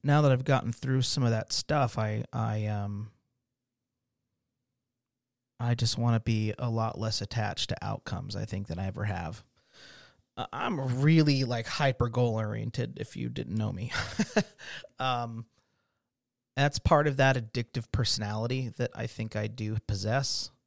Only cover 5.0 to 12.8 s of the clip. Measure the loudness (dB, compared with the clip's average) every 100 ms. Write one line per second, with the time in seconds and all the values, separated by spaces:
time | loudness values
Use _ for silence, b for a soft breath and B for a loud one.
5 | _ _ _ _ _ _ -2 2 2 2
6 | 2 2 2 0 0 -2 -2 0 -2 -2
7 | -4 -4 -4 -2 -2 -2 -4 -4 -6 -8
8 | -6 -8 -6 -8 -6 -6 -6 -4 -4 -4
9 | -4 -4 -6 -10 -18 _ B B B B
10 | B B _ -10 -8 -4 -2 -2 0 4
11 | 6 8 6 4 2 -2 -2 2 2 2
12 | 0 2 2 2 -2 -4 -4 -4